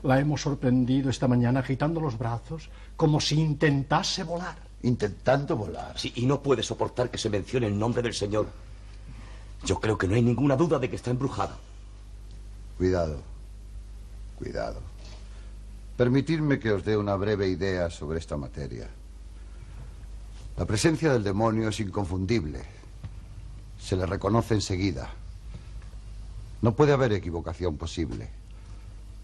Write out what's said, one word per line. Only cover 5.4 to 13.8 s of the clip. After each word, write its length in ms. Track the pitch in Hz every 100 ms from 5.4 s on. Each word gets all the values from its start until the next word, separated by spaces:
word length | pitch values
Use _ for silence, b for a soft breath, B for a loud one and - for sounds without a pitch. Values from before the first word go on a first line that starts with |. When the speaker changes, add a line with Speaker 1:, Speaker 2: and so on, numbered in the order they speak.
| 139 147
Speaker 2:
volar? 400 | 98 80 - -
Speaker 3:
Sí, 160 | 131 -
y 120 | 123
no 160 | 139
puede 180 | 139 123
soportar 480 | - - 107 - 123
que 80 | -
se 140 | 113
mencione 340 | 104 - 131 110
el 120 | 101
nombre 260 | 113 120
del 100 | 117
Señor. 320 | 101 101 107 101 - - - - - - B B B B B
Yo 160 | - 92
creo 180 | 110 107
que 100 | 92
no 60 |
hay 80 | 110
ninguna 340 | 120 120 143 131
duda 220 | 170 147
de 140 | 123
que 40 | 95
está 140 | -
embrujada. 480 | 123 135 - 95 - - - - - - - - - - - - -
Speaker 2:
Cuidado. 440 | 92 92 82 71 - - - - - -